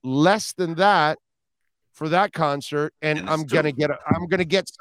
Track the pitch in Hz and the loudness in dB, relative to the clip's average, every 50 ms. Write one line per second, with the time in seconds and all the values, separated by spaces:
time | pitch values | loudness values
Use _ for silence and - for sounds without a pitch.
0 | - 131 131 139 151 180 202 220 - - - - 185 165 165 156 190 208 202 175 | -8 -4 0 2 4 4 4 2 0 -6 -6 -4 -4 -4 0 2 4 4 4 4
1 | 156 151 156 - _ _ _ _ _ _ _ _ _ _ _ _ _ _ _ - | 4 2 0 -2 _ _ _ _ _ _ _ _ _ _ _ _ _ _ _ -10
2 | 156 160 156 180 202 202 - - 160 147 143 143 135 - 147 147 147 156 - _ | -4 0 0 2 0 0 0 -2 -2 0 -2 -2 -4 -4 -4 -4 -4 -4 -6 _
3 | - 156 151 151 92 - 156 156 156 135 131 160 151 151 139 117 151 143 143 - | -4 -2 -2 -2 -2 -2 -2 -2 -2 0 0 0 0 0 0 0 -2 -2 -2 -4
4 | - 151 160 165 175 165 175 185 180 160 165 196 180 - - - | -4 -2 -2 -2 0 0 -2 -2 0 0 0 0 -2 -4 -8 -10